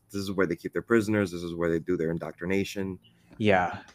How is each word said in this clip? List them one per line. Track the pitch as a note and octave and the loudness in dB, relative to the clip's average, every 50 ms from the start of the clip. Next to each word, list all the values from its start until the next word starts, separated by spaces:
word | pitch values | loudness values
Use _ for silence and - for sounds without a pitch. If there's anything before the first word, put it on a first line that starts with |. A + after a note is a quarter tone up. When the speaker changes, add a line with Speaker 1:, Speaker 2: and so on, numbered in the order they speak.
| _ _ | _ _
Speaker 1:
this | - G2+ | -10 -8
is | G2 G2 | -8 -4
where | F#2+ F2+ F#2+ | 0 0 0
they | E2 E2+ | 0 0
keep | - - F#2 - | -4 -6 -6 -6
their | E2+ | -6
prisoners, | E2 - A#2 A#2 G#2 G#2+ G#2+ G#2 G2+ F2+ | 0 2 4 4 4 4 2 2 0 0
this | F2 F2 F2 | -2 -6 -8
is | E2+ E2+ | -6 -4
where | E2 E2+ E2+ | -2 0 2
they | E2 E2+ | 2 0
do | D#2+ F2+ F2+ | 0 0 0
their | E2 D#2+ D#2+ | 0 0 -2
indoctrination. | E2+ E2+ D#2+ D#2+ D#2+ - E2+ F2+ F#2+ G2 G2 - - G#2 F#2+ F#2+ F#2 F2+ - _ _ _ _ _ - | -2 -4 -6 -8 -8 -8 -4 0 0 0 0 -2 -4 -6 -6 -6 -8 -10 -14 _ _ _ _ _ -6
Speaker 2:
Yeah, | - A2 G#2 F#2+ F#2 F2+ E2+ - - - - - | 0 4 4 4 4 4 0 -4 -8 -14 -14 -10